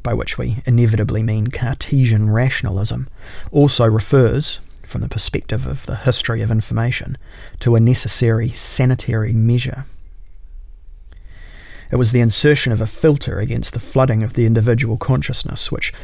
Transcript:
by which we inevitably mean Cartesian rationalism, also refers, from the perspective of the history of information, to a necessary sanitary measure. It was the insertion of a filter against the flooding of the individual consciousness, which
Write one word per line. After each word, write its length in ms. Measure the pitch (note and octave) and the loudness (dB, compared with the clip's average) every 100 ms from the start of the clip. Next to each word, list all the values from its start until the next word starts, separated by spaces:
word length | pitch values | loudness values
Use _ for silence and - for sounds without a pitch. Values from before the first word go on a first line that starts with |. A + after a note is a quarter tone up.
by 120 | - | -4
which 240 | A2+ A#2 - | -2 -4 -4
we 240 | A#2+ - - | -4 -2 2
inevitably 560 | A#2+ A#2+ A2 G#2+ G#2+ | 4 4 4 2 0
mean 260 | A2 A2 A2 | 0 0 -2
Cartesian 840 | - B2 B2 - C3+ B2+ A2 G#2+ | -2 -4 -4 0 2 4 4 4
rationalism, 800 | A2 C3 - - F#2+ G#2+ A#2+ C3 - - - - | 4 2 0 -2 -2 -2 -4 -6 -12 -12 -8 0
also 360 | D3+ C#3+ - A#2 | 4 4 4 4
refers, 720 | G#2+ - C#3 A#2+ C3 D#3 - - - - | 2 4 4 6 2 -4 -8 -12 -16 -12
from 140 | - | -8
the 80 | - | -6
perspective 580 | - - - - A2 C3+ | -4 -4 -6 -4 -4 -4
of 200 | C3+ - | -6 -6
the 100 | A2 | -4
history 460 | B2 B2 - A#2 | -2 0 -2 -2
of 80 | A2 | 0
information, 680 | A2+ - A2+ A#2 - - - - - - - | 0 0 -2 -2 -2 -6 -10 -12 -18 -16 -4
to 160 | - A#2 | 2 6
a 40 | |
necessary 720 | A2+ B2+ - - A#2+ A2+ A#2+ | 6 4 -2 0 0 2 -2
sanitary 800 | - - - B2+ B2+ - A#2 G#2+ | -6 -8 0 2 2 0 -2 0
measure. 520 | A2+ A2+ B2 B2+ C3 C#3 - - - - - - - - - - - - - - - - - - - - | 2 4 2 0 -8 -12 -14 -16 -18 -18 -18 -16 -16 -18 -18 -20 -20 -20 -20 -18 -18 -18 -18 -18 -18 -4
It 60 | B2 | 0
was 160 | A#2+ | 2
the 80 | A#2+ | 4
insertion 520 | A#2 G#2 D3+ D3 - | 4 4 4 4 2
of 80 | A2 | -2
a 60 | A2 | -2
filter 520 | - D#3+ C#3+ - G2 | 2 2 2 -2 -4
against 340 | G#2 A2+ A2+ | -2 -2 -4
the 60 | B2 | -8
flooding 440 | - C3+ C3 A2 | -2 2 2 2
of 100 | G#2+ | 0
the 140 | - A2+ | 2 4
individual 500 | A2+ A2 A#2+ B2+ G#2+ | 4 4 2 0 -2
consciousness, 720 | - C3 C#3+ - - - - | 0 0 0 -6 -6 -8 -6
which 220 | - - - | -4 -6 -8